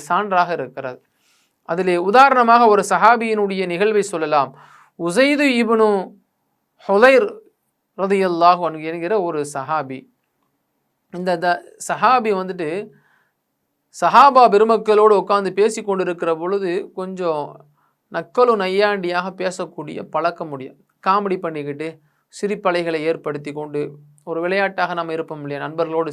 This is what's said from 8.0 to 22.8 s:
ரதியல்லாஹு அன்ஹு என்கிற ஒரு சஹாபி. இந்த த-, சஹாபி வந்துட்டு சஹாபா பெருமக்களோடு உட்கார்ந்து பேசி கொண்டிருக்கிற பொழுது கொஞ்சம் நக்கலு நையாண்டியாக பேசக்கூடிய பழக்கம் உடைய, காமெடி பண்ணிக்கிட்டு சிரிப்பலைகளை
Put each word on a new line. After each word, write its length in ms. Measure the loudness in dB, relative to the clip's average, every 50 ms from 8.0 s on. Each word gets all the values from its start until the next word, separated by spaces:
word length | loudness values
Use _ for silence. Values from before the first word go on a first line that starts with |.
ரதியல்லாஹு 600 | -2 0 0 0 0 0 2 4 6 6 6 6 2 -6
அன்ஹு 200 | -6 -8 -10 -10
என்கிற 240 | -8 -6 -4 -4 -2 -2 -2 -4
ஒரு 120 | -4 -4 -6 -6 -8
சஹாபி. 460 | -10 -8 -6 -6 -6 -6 -8 -12 -16 -16 _ _ _ _ _ _ _ _ _ _ _ _ _ _ _ _ _ _ _ _ _ -12 -6
இந்த 200 | -4 -2 -2 0 0
த-, 160 | -2 -2 -2 -6 -14 -20 -12 -10 -8
சஹாபி 440 | -4 0 2 2 2 2 2 0 -2 -2
வந்துட்டு 280 | -4 -6 -8 -8 -6 -6 -6 -8 -10 -12 _ _ _ _ _ _ _ _ _ _ _ _ _ _ _ _ _ _ _ _ -8 -4
சஹாபா 400 | 0 4 6 8 8 8 8 6 6 6
பெருமக்களோடு 640 | 6 4 4 4 2 0 2 2 4 6 6 6 4 4
உட்கார்ந்து 280 | 2 0 -2 -2 -2 -2 0 0
பேசி 180 | 0 0 -2 -4
கொண்டிருக்கிற 500 | -6 -4 -4 -4 -2 -4 -4 -4 -2 -4 -4 -2
பொழுது 280 | -4 -4 -4 -4 -4 -4 -6 -6 -8 -10 -12 -12
கொஞ்சம் 420 | -12 -10 -8 -6 -4 -4 -4 -4 -6 -10 -12 -20 _ _ _ _ _ _ _ _ _ -12 -10
நக்கலு 380 | -10 -10 -6 -2 0 2 2 2 0
நையாண்டியாக 640 | -2 -2 0 0 0 0 0 -2 -4 -4 -4 -4 -6 -6 -8 -8
பேசக்கூடிய 580 | -8 -8 -6 -8 -12 -12 -12 -14 -14 -12 -12 -14 -12 -8 -6
பழக்கம் 380 | -4 -4 -4 -4 -6 -10 -12 -12
உடைய, 160 | -14 -14 -16 -20 _ _ _ _ _ -2
காமெடி 300 | 0 0 0 0 -2 -4 -4
பண்ணிக்கிட்டு 440 | -6 -8 -8 -8 -8 -8 -8 -8 -10 -12 -12 -16 _ _ _ _ _ _ -12 -8
சிரிப்பலைகளை 600 | -6 -6 -4 -2 -2 -2 0 0